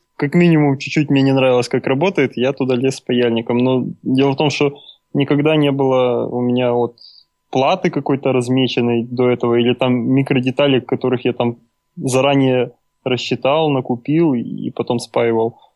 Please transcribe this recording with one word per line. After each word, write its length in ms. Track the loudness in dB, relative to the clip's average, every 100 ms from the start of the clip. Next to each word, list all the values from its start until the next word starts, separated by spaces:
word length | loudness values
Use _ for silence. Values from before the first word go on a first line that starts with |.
| _ -6
Как 180 | -2
минимум, 440 | 2 4 4 2 0
чуть-чуть 320 | -4 -2 0
мне 120 | 2
не 120 | 2
нравилось, 340 | 2 4 2 0
как 180 | -2 -2
работает, 500 | 0 0 0 -2 0
я 160 | -2
туда 220 | -2 -2 0
лез 200 | -2 -4
с 60 |
паяльником. 560 | -2 0 0 0 -2 0
Но 300 | 0 0 -2 -6
дело 300 | -4 0 2
в 60 | 2
том, 120 | 0
что 260 | 0 -2 -4 -14 -20 _
никогда 440 | -2 0 2 2 2
не 160 | 2
было 520 | 2 2 2 2 0 -2
у 140 | -2
меня 320 | -2 0 0
вот 240 | 0 -2 -6 -20 -20 _ _ _
платы 380 | 0 0 0 -2
какой-то 420 | -2 -2 -2 0
размеченной 720 | 0 0 0 0 0 0 0
до 260 | -2 0 0
этого, 260 | 0 0 2
или 180 | 2
там 360 | 0 0 0 0
микродеталей, 720 | 0 2 0 0 0 2 2
которых 460 | 0 -4 -2 -2 -2
я 80 |
там 240 | -2 -2 -4 _ _ _ -10
заранее 760 | -2 0 2 2 2 0 -2 -8 _ _
рассчитал, 640 | -6 -4 -4 -4 0 0 0
накупил 640 | -2 -4 -6 -2 0 2
и, 60 | 0
и 320 | -4 -8 -8
потом 280 | -6 -4 -4
спаивал. 600 | -4 -2 0 0 -2 -6 _